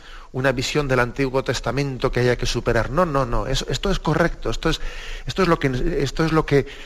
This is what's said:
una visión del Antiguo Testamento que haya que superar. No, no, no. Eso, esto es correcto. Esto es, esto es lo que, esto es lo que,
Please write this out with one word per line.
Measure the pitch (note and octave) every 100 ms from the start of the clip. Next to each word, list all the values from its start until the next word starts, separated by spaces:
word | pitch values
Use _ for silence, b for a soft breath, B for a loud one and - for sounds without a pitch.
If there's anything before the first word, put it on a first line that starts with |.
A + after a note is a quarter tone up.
| B B B
una | C3+ C3+
visión | B2 B2 D3+ C#3+
del | C3
Antiguo | B2 - C3+ C3
Testamento | C3 B2 - C3 C#3 B2+ B2+
que | B2
haya | B2 A#2
que | B2
superar. | B2 A#2 A2+ G#2+
No, | C#3+
no, | F3+ C#3 B2
no. | A#2 G2+
Eso, | C3 -
esto | C#3 G3+
es | -
correcto. | - D3+ E3+ - -
Esto | A2+ B2
es, | - B B B B -
esto | -
es | F3+
lo | E3
que, | C#3 B2+ - C#3+
esto | C3+ -
es | D#3+
lo | D#3 D3+
que, | C#3+ - B